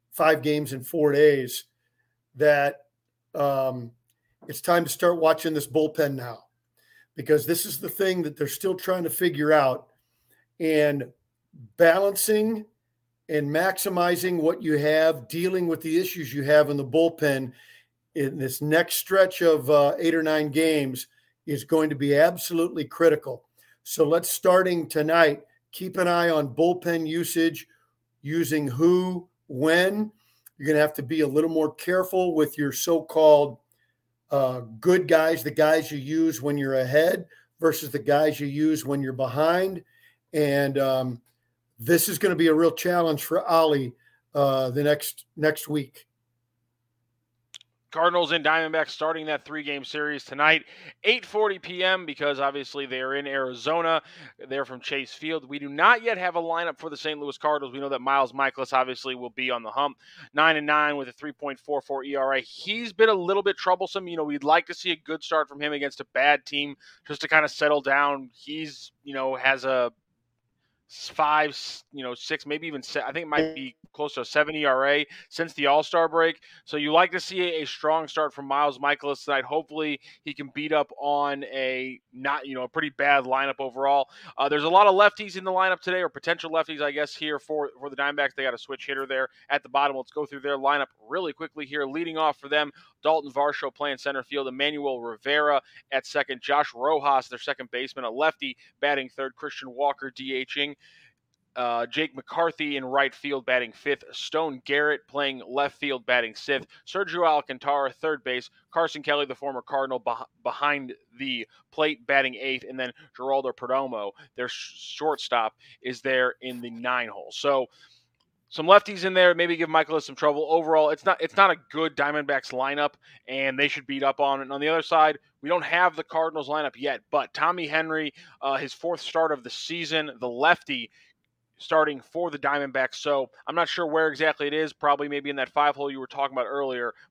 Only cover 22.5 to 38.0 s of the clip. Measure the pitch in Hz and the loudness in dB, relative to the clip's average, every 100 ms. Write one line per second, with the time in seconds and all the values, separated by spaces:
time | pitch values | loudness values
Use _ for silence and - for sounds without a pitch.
22.5 | 170 170 165 147 - 165 - - 123 _ | -2 -2 -2 -6 4 4 4 -2 -12 _
23.5 | _ _ _ - - 147 165 175 - 190 | _ _ _ -4 2 4 2 0 0 6
24.5 | 180 185 175 151 156 151 165 160 214 - | 6 6 0 -2 -2 2 6 6 4 -8
25.5 | _ _ - 185 180 180 170 170 156 143 | _ _ -12 -6 -2 2 2 2 2 0
26.5 | 123 170 180 175 170 156 165 170 170 165 | 2 2 2 -2 -2 -2 -4 -2 0 0
27.5 | 160 - _ _ _ _ _ 139 165 147 | -2 -14 _ _ _ _ _ -4 -2 0
28.5 | 151 143 123 165 180 185 180 - _ - | 0 -2 2 4 4 2 -4 -10 _ -12
29.5 | 127 156 170 190 208 214 - _ _ - | -2 2 4 4 0 -6 -8 _ _ -20
30.5 | - 143 151 151 151 127 160 147 143 160 | -6 0 2 2 0 -4 0 0 2 2
31.5 | 160 151 - - 185 185 190 180 156 151 | 0 -2 -2 -2 0 0 0 0 2 0
32.5 | - 143 135 - 165 160 160 156 147 143 | 0 -4 -2 0 0 0 6 8 8 6
33.5 | 123 _ _ _ _ _ _ - 139 131 | -4 _ _ _ _ _ _ -4 0 0
34.5 | 127 117 113 175 185 151 160 160 165 147 | -2 -10 -2 4 4 6 4 4 0 -2
35.5 | 151 151 160 151 147 135 156 165 120 143 | 2 4 4 0 -8 -4 0 0 0 -2
36.5 | 143 135 131 127 147 170 180 - _ _ | -2 0 0 2 4 4 2 -4 _ _
37.5 | - 160 151 147 143 | 0 0 0 -4 -4